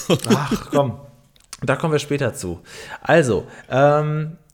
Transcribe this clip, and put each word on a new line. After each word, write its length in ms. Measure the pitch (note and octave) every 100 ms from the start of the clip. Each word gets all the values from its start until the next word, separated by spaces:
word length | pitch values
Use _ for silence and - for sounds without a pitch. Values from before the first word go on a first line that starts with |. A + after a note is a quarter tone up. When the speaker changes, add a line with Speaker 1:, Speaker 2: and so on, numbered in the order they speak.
| -
Speaker 1:
<laughs> 180 | D#3+ -
Speaker 2:
Ach, 340 | G#3 C#3+ A3 -
komm. 280 | C#3+ C3+ G2+ - - _ _ _ -
Da 120 | C3 C#3
kommen 160 | E3
wir 60 | D3+
später 340 | - C#3+ B2
zu. 260 | - F2+ E2+ - - - -
Also, 460 | - D#3+ C3 F#2 - - -
ähm, 640 | B2+ C#3+ D3 D3+ D3+ D#3 E3 _